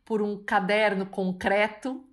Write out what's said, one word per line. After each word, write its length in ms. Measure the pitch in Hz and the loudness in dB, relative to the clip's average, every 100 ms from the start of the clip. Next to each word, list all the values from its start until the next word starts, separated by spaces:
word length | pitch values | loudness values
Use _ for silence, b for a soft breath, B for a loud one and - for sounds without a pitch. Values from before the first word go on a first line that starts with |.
| - | -4
por 160 | 220 | -2
um 220 | 208 202 | -2 -4
caderno 600 | 202 208 185 208 214 190 190 | 0 0 2 2 2 0 -4
concreto, 1000 | - 185 185 196 202 214 - 254 269 - | -2 -2 0 2 2 2 -2 -8 -8 -12